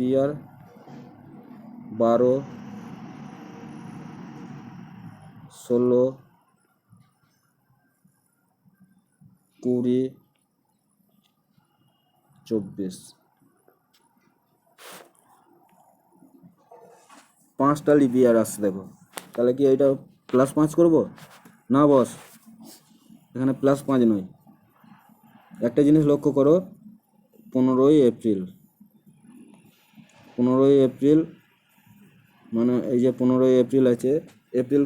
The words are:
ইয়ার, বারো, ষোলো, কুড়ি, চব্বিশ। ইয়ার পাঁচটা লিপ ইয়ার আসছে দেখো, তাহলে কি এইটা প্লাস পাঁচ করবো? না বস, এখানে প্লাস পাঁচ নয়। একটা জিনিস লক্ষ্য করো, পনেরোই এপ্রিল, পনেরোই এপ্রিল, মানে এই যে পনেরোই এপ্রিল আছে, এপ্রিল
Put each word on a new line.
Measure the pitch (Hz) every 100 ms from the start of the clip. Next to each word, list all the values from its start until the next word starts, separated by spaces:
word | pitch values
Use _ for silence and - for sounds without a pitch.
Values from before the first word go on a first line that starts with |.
| 127
ইয়ার, | 135 139 147 - - - - - - - - - - - - - - - 110
বারো, | 117 117 127 135 139 - - - - - - - - - - - - - - - - - - - - - - - - - - - - - - -
ষোলো, | - 120 123 123 131 135 _ _ _ _ _ _ _ _ _ _ _ _ _ _ _ _ _ _ _ _ _ _ _ _ _ _ _ _ _ _ _ _ _ _
কুড়ি, | 123 123 123 127 131 - _ _ _ _ _ _ _ _ _ _ _ _ _ _ _ _ _ _ _ _ _ _ -
চব্বিশ। | 110 95 101 95
ইয়ার | - - _ _ _ _ _ _ _ _ _ _ _ _ _ _ _ _ _ - - - _ _ _ _ _ _ _ _ _ _ _ _ _ - _ _ - - _ _ - _ _ _ -
পাঁচটা | 135 147 147 147
লিপ | 131 123
ইয়ার | 123 113
আসছে | 104 -
দেখো, | 101 95 - - _ - -
তাহলে | - 123 127
কি | 135
এইটা | 131 139 135 - _ -
প্লাস | 127 135 151
পাঁচ | 151 170
করবো? | 170 156 92 - - - - _ -
না | 135 147
বস, | 135 113 - - - _ - - - _ _ _ - _
এখানে | 123 135 127
প্লাস | 135 139 -
পাঁচ | 131 113
নয়। | 104 95 _ _ _ _ _ _ - _ _ _ _ _ - 117
একটা | 151 143
জিনিস | 156 147
লক্ষ্য | 143 147 135
করো, | 139 175 185 - - - _ _ _ _ -
পনেরোই | 131 127 131 139 151 123
এপ্রিল, | 113 110 98 92 - _ _ _ _ _ _ _ - - _ _ _ _ _ - _ -
পনেরোই | - 123 131 139 139 131
এপ্রিল, | 127 139 156 160 - _ _ _ _ _ - _ _ _ _ - 113
মানে | 120 123 85
এই | 123
যে | 127 127
পনেরোই | 127 127 127 127
এপ্রিল | 120 135 127
আছে, | 120 127 156 - _ _ 123
এপ্রিল | 123 143